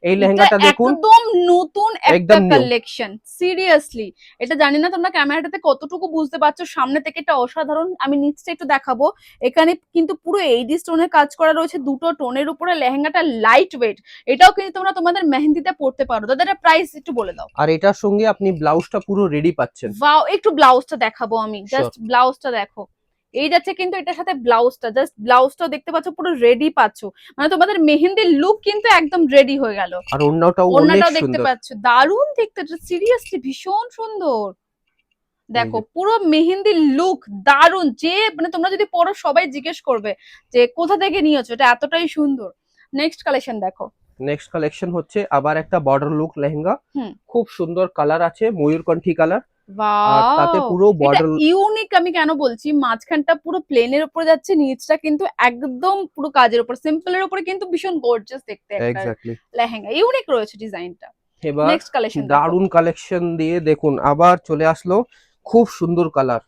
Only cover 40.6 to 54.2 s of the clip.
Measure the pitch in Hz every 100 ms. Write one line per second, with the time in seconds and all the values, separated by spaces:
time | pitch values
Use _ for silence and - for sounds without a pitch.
40.6 | 240 247 339 302 381 339 302 294 233 233
41.6 | 262 240 285 330 339 302 294 269 196 _
42.6 | _ _ _ 269 311 - - 277 - 220
43.6 | 185 - - _ _ _ 135 147 - 170
44.6 | 151 - 185 175 151 208 202 139 139 156
45.6 | 160 185 139 139 147 156 156 151 143 151
46.6 | 165 254 _ 285 226 - _ 233 226 -
47.6 | 175 170 185 - 147 160 170 165 220 202
48.6 | 147 160 170 165 175 165 160 196 - _
49.6 | _ 196 214 208 208 214 226 302 339 330
50.6 | 262 180 202 185 143 - 160 156 302 370
51.6 | 392 427 440 381 349 339 311 320 277 233
52.6 | 294 294 262 226 - 311 294 330 330 370
53.6 | - 262 233 277 311 330